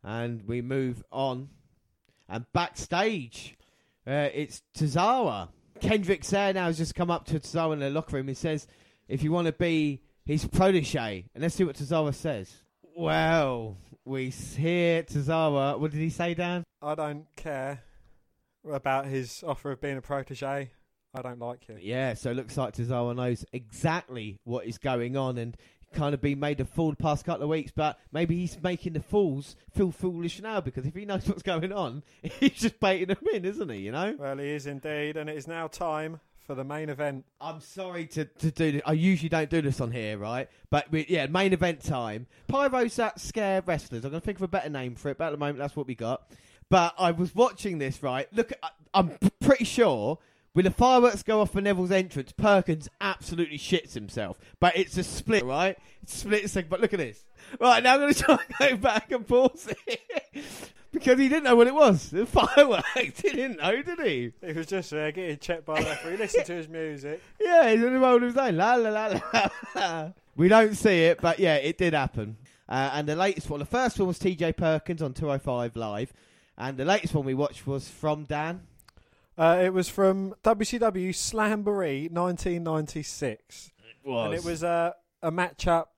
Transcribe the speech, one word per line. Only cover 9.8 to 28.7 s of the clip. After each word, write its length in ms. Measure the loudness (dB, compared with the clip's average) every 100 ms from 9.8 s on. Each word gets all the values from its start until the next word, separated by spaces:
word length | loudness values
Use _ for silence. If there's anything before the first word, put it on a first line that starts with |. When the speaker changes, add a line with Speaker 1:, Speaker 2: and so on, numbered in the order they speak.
| 0 -2 _ _
Speaker 1:
his 200 | -4 -2
protege," 840 | 0 4 6 4 2 -4 -4 -6 -10
and 80 | -6
let's 120 | -4
see 80 | 0
what 140 | -2 -2
Tozawa 360 | -2 0 0
says. 400 | -2 -6 -6 -8 -16 _ _ _ -6
Well, 800 | 0 2 4 4 2 -2 -6 -12 -18 -20
we 240 | -8 -6 -6
s-, 280 | -8 -12 -4
hear 480 | 0 2 2 0
Tozawa. 760 | -2 -4 0 2 2 2 0 -2
What 140 | -4
did 80 | -4
he 100 | -4
say, 240 | -4 -4
Dan? 300 | -4 -4 -4 -8 _
Speaker 2:
"I 140 | -8 -6
don't 300 | -6 -8 -14 -16
care 460 | -10 -8 -8 -10 -14 -20 _ _ _ _ _ _ -8
about 380 | -6 -2 -2 -2
his 380 | -6 -6 -10 -8
offer 240 | -6 -6
of 100 | -8
being 160 | -6 -8
a 60 |
protege. 680 | -6 -8 -8 -10 -6 -6 -8 _ _ _ _
I 80 | -14
don't 160 | -14 -12
like 300 | -12 -12 _
you." 80 | -16
Speaker 1:
Yeah, 340 | -8 -4 -4
so 160 | -4 -6
it 20 |
looks 220 | -6 -8 -6
like 180 | -6
Tozawa 400 | -6 -4 -2 -2
knows 300 | -2 -4 -4 -6
exactly 880 | -14 -14 -4 -2 -2 -6 -12 -12 -14
what 220 | -8 -8 -8
is 120 | -8
going 380 | -4 -2 -2 -2
on 220 | -4 -4
and 180 | -8 -12 _ _ -12
kind 220 | -4 -2
of 60 | 0
been 180 | -2 -2
made 200 | -2 -4
a 40 |
fool 260 | -4 -2 -2
the 60 | 0
past 280 | -2 -2
couple 200 | -2 -4
of 40 | -2
weeks, 220 | -4 -4
but 240 | -4 -4 -4 _
maybe 240 | -4 0 0
he's 240 | -2 -4
making 300 | -4